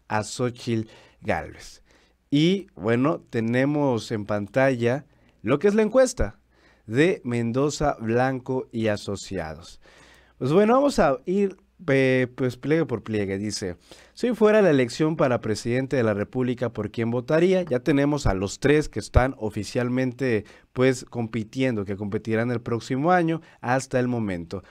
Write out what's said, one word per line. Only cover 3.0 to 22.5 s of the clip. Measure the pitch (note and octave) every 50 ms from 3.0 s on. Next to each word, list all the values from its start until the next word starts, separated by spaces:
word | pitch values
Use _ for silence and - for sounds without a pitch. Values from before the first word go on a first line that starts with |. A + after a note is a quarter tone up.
| C3 D3+ E3+ E3+ - _
tenemos | - A#2 A2+ A2+ A#2+ B2+ C3+ C#3+ D3+ D3 C#3+ C3+ B2 A2 - - A#2+
en | G#2 G2+
pantalla | G#2 G#2+ G#2 G#2 G2+ - C3+ C3+ C3+ C3+ A#2 A#2 A#2 B2+ D3 - _ _ _ _ _ _ _ -
lo | G#2 C3+ D3
que | G3
es | G#3 G3+
la | A3 G#3+
encuesta | G#3 A3 C4 C4 B3 - - A2 G2+ - _ _ _ _ _ _ _ _ _ _
de | - A2 C3 D#3 F#3 F3+ - -
Mendoza | B2+ A#2+ A#2+ A#2 A#2 A2+ C3 C#3+ D3+ C#3+ - D3+ C#3+ - -
Blanco | A2 A2 A2+ A#2+ B2+ C3 C3 B2+ A#2+ - C3 B2+ A2+ -
y | - A2+ A2
Asociados. | G#2+ G#2 G2+ - - G2+ F#2 - - G2 F2+ D#2+ D#2 D#2 D#2 E2+ - - - - - - - - - - - _ _ _ -
Pues | C3 B2+ D#3
bueno, | G3 G#3+ G#3+ A#3+
vamos | C4+ C#4+ C#4+ - -
a | F3+ C#3+ C3+ - -
ir, | - F3+ G3+ G3+ G3 - - _ _ _ - F3+ D#3
eh, | C3+ C3+ C3+ C3 C3 B2+ B2+ B2 B2+
pues, | - C3 B2+ B2
pliegue | - - C#3+ D#3 E3 D#3+
por | D#3+ B2+ G2+ -
pliegue. | - A2 G#2 G2+ F#2+ G2
Dice, | G2 G#2 G#2+ G2+ - G#2 F2+ E2+ - _ _ - - - - _
"Si | - - B3
hoy | A#3
fuera | - G#3+ G#3+ G#3+ A3 G3+
la | F3
elección | D3 C3+ B2+ A#2 - - D#3 D#3 E3
para | D3+ D#3 C3 A#2+ A2+
presidente | - A2+ G#2+ - - A#2 A#2 B2+ C3+ B2 D3
de | C3 A2+
la | A2 G#2
República, | G2+ G#2 - - B2+ B2 A#2+ B2 - B2+ A2+ -
¿por | G#2+ G2 G2
quién | - A#2+ A2+ A2+
votaría?". | A#2 B2 A#2+ - D#3 E3 F3 F#3+ F#3 F#3 F3+
Ya | D#3+ - B2
tenemos | - E3+ D3 C#3 C#3+ C#3+ D3 C#3 -
a | G#2+ F#2+
los | F#2 G2 G2 - -
tres | - C3+ D3 D3+ D3 -
que | - G#2+
están | - - - A#2+ B2 C3+ C3 -
oficialmente, | G#2+ G#2+ - A2 G2 - - B2 A#2+ B2 B2 B2+ C3 B2+ A#2+ B2 C3+ B2+ A2+ G#2 G#2 - - - - _ -
pues, | B2+ B2+ C3 C3 B2+ -
compitiendo, | - - A#2+ A#2 A2 - A#2 G#2+ A2 - C3 C3 C3 A#2+ G#2 G2
que | G2 G2+
competirán | F#2+ G#2+ G2+ G2+ G#2 - A#2 A2 A2 A#2 B2